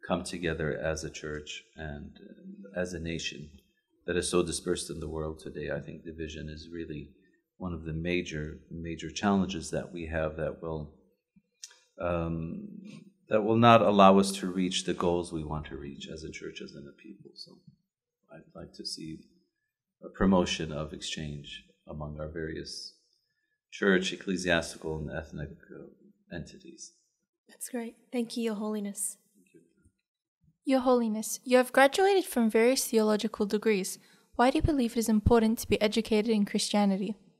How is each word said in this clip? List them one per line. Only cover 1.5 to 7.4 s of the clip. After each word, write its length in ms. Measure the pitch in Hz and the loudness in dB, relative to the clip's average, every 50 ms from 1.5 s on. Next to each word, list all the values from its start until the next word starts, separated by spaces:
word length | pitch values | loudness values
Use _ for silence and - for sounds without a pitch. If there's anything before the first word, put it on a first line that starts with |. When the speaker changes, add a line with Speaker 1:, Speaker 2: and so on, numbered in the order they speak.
| - - - _ _ | -16 -16 -16 _ _
Speaker 1:
and, 420 | - 80 76 73 73 78 - - - - | -14 -12 -12 -12 -12 -14 -16 -18 -20 -20
uh, 540 | - - - - - - - - - - 90 | -20 -20 -20 -20 -20 -18 -18 -20 -12 -8 -6
as 140 | 90 87 90 | -6 -6 -6
a 40 | 82 | -8
nation 520 | 80 82 82 80 - - - 71 76 78 76 - _ _ _ _ _ _ _ _ _ | -8 -6 -6 -6 -6 -8 -10 -10 -16 -18 -18 -20 _ _ _ _ _ _ _ _ _
that 100 | - 87 | -4 -2
is 100 | 90 85 | -2 -2
so 160 | - - 90 87 | 0 2 0 0
dispersed 460 | 82 80 - - 90 87 85 - - | 0 -2 -6 -4 -4 -4 -4 -4 -10
in 100 | 73 80 | -10 -10
the 100 | 78 78 78 | -8 -8 -6
world 220 | 80 78 78 78 78 | -6 -6 -6 -8 -10
today. 320 | - - - - 76 73 | -14 -14 -12 -10 -8 -6
I 100 | 71 71 | -6 -6
think 220 | 73 76 80 80 82 | -8 -10 -16 -16 -14
division 460 | 85 80 78 80 78 78 78 76 76 | -16 -12 -10 -10 -10 -10 -12 -12 -12
is 220 | 76 78 82 85 85 | -14 -14 -16 -14 -12
really 380 | 85 82 80 78 73 73 78 - _ _ _ _ _ | -12 -12 -10 -10 -12 -12 -16 -20 _ _ _ _ _